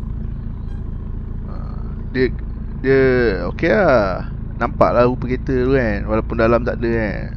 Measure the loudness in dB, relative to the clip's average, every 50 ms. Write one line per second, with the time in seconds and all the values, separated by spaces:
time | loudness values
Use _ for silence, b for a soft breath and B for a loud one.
0 | -4 -6 -6 -6 -6 -6 -6 -6 -6 -8 -8 -8 -8 -6 -6 -6 -6 -6 -6 -8
1 | -6 -8 -8 -6 -6 -6 -8 -8 -6 -6 -6 -8 -6 -6 -6 -6 -6 -6 -6 -8
2 | -6 -4 0 0 0 0 0 -2 -6 -6 -6 -6 -6 -6 -6 -2 0 2 4 4
3 | 6 4 4 4 4 2 2 0 -2 -4 -4 0 0 2 4 4 4 6 6 4
4 | 4 2 0 -2 -4 -6 -8 -8 -8 -8 -6 -4 -4 0 2 4 4 4 6 4
5 | 4 4 2 0 -2 -4 -4 -4 -2 0 0 2 2 4 4 4 2 2 0 -2
6 | -2 0 0 0 0 0 0 2 4 6 4 4 2 0 -2 0 0 0 0 0
7 | 0 -2 -2 -4 -6 -6 -8